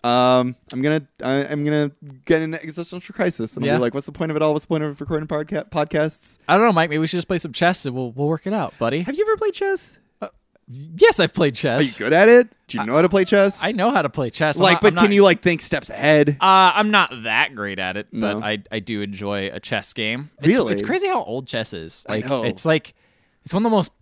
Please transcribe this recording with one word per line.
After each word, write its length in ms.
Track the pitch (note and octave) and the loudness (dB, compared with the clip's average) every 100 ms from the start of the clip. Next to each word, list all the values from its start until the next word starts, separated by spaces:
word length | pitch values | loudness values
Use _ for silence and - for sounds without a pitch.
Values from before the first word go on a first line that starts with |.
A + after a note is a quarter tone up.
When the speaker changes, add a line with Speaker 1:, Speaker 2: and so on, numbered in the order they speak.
Speaker 1:
um, 500 | A#2+ B2 B2 B2+ B2 B2 _ | 0 2 4 4 0 -6 _
I'm 80 | B2+ | -4
gonna, 240 | C#3+ D#3 C#3+ _ | 0 0 -4 _
I, 220 | B2+ C#3 C#3 | -4 -2 -2
I'm 180 | D3 | -4
gonna 260 | D3 D3+ D3 D3 D3 C3 - | -2 0 -2 _ -20 -20 0
get 160 | D#3+ | 0
an 100 | D#3+ | 0
existential 600 | D#3+ D#3 D#3+ E3+ F3+ - | -8 -10 -12 -12 -14 -16
crisis, 420 | - F3+ - A2+ - | -4 -4 -4 -8 -4
and 80 | |
I'll 40 | C#3 | -2
Speaker 2:
Yeah. 80 | C#3+ | 0
Speaker 1:
be 60 | |
like, 120 | B2 | 0
"What's 120 | C3 - | -4 -10
the 60 | |
point 180 | - D#3+ | -8 -4
of 60 | D3+ | 0
it 60 | |
all? 100 | D#3 | 0
What's 120 | D3+ - | 0 -2
the 20 | |
point 160 | D#3+ | -4
of 160 | D3+ C#3+ | -4 -8
recording 260 | D3 D#3 D#3 | -6 -6 -4
podca-, 420 | D3+ D#3 F3+ - | -6 -4 -8 -4
podcasts?" 680 | - D3+ D#3 D#3 - - - - | -4 -2 0 -2 -4 -20 -16 0
Speaker 2:
I 80 | F#3+ | 4
don't 100 | A#3 | 4
know, 60 | |
Mike. 180 | E3+ E3 | 4 2
Maybe 80 | D3+ | 0
we 80 | D#3+ | -2
should 120 | F3+ | -4
just 100 | - | -4
play 100 | F3+ | -4
some 140 | D#3+ | -4
chess, 340 | B2 F3 F3+ C#3+ | 0 0 0 -6
and 80 | |
we'll, 160 | B2 B2+ | -6 -8
we'll 160 | B2 D3 | -4 -4
work 180 | D#3+ F#3 | -2 -4
it 60 | |
out, 220 | G#3+ C#3+ - | -4 -6 -4
buddy. 240 | A#2 C#3+ | -2 -2
Speaker 1:
Have 140 | F3 D4 | -4 -2
you 60 | |
ever 120 | G#4+ G#4+ | -2 0
played 180 | G#4+ | -2
chess? 440 | - G4 G4 - - _ _ | -2 -4 -4 -8 -20 _ _
Speaker 2:
Uh, 80 | G#3 _ _ _ _ | -16 _ _ _ _
yes, 520 | B2+ D3+ D#3+ G#4+ - | -18 -16 4 4 6
I've 120 | E3+ | 0
played 220 | - D#3 | 2 0
chess. 260 | A#2+ C#3+ B2 | 0 -2 0
Speaker 1:
Are 40 | |
you 80 | C3+ - | -2 -2
good 160 | A2 | 2
at 160 | D#3+ G#3+ | 6 8
it? 200 | A#3+ A#3+ _ _ | 8 6 _ _
Do 100 | A3+ | -8
you 40 | |
Speaker 2:
I 40 | G#2+ | 0
Speaker 1:
know 80 | |
how 80 | C3+ | 2
to 60 | F3 | 4
play 160 | G3 | 2
chess? 380 | F#3 G3+ G3 - | 2 4 2 0
Speaker 2:
I 100 | F3+ | -4
know 180 | G3 G#3 | 0 0
how 120 | C#4 | 0
to 60 | D3 | -2
play 220 | - B2 | -4 -6
chess. 260 | - D#3 C#3+ | -2 -2 2
I'm 60 | |
Speaker 1:
Like, 140 | F#3 F3 | 2 4
Speaker 2:
not, 60 | |
Speaker 1:
but 100 | G#3+ | 4
Speaker 2:
I'm 20 | E3+ | 4
Speaker 1:
can 80 | G#3 | 4
Speaker 2:
not 40 | |
Speaker 1:
you, 80 | G3+ | 6
like, 180 | G3 E3+ | 6 6
think 180 | F3+ E3 | 0 0
steps 300 | - D#3 - | -4 -6 -6
ahead? 400 | - C#3+ D3+ D3 C#3 | -2 4 4 4 2
Speaker 2:
Uh, 320 | F#3 F#3+ F#3 | 4 6 6
I'm 160 | G3 G#3+ | 4 2
not 200 | G#3 E3+ B2 | 2 0 -4
that 300 | A2 A2 C#3+ | -2 0 0
great 240 | A#2+ G2+ F#2+ | -2 -6 -4
at 180 | F#2 G2 | -4 -6
it, 120 | G#2 | -8
Speaker 1:
No. 280 | A2 G#2+ G#2 | -6 -4 -4
Speaker 2:
but 40 | |
I, 180 | G#2+ G#2+ - | -4 -6 -6
I 60 | A2 | -10
do 220 | F#2+ G#2+ | -6 -6
enjoy 480 | G2+ F#2+ G2+ G2+ G2 | -6 -8 -6 -4 -6
a 80 | F#2+ | -8
chess 320 | - A2 - | -6 -6 -6
game. 380 | - A2 A#2+ D3+ _ | -6 -6 -6 -10 _
It's, 100 | D3 | 0
Speaker 1:
Really? 240 | B3 B2+ | 2 0
Speaker 2:
it's 100 | G2+ | -2
crazy 240 | G#2 F4+ G4 | -2 -4 -2
how 160 | F4+ | -4
old 240 | - A#2+ B2+ | -6 -10 -8
chess 260 | B2 A2 | -8 -8
is. 320 | F2 E2 - - | -10 -14 -16 -8
Speaker 1:
I 80 | G#2+ | -6
Speaker 2:
Like, 120 | A#2+ | -4
Speaker 1:
know. 140 | C3+ | -4
Speaker 2:
it's 200 | A2+ - | -4 -4
like, 300 | E3 D#3+ - _ _ _ _ _ | -2 -2 -4 _ _ _ _ _
it's 80 | - | -6
one 120 | F3+ A3+ | -2 0
of 40 | |
the 60 | G#3+ | 0
most 160 | D#3+ _ | 0 _